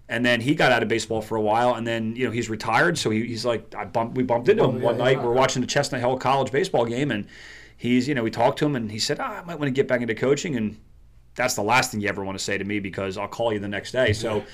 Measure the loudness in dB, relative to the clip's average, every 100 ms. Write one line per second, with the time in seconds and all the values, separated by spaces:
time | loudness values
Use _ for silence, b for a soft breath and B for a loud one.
0 | -6 0 2 2 2 2 4 4 2 0
1 | 0 -4 -2 0 2 4 4 2 -2 -2
2 | -2 -2 -2 -2 -4 -4 0 2 2 2
3 | 0 0 -2 -4 -2 -2 -6 -12 -4 -2
4 | -2 -2 0 0 2 4 4 2 0 2
5 | 2 2 2 2 2 0 0 0 0 -2
6 | 0 0 2 2 2 0 0 0 0 0
7 | -2 -2 -6 B B B B -6 2 2
8 | 4 0 0 2 2 2 0 0 -4 -4
9 | -2 -2 -4 -8 -10 -4 -2 2 2 2
10 | 0 0 2 2 0 -2 -4 -6 -20 -20
11 | -20 -20 -16 -4 -2 0 2 2 2 -2
12 | -4 -4 -6 -6 -4 -2 -2 -4 -4 -4
13 | -4 -4 -6 -2 -2 -2 -4 -6 -4 0
14 | 2 2 0 -4 -4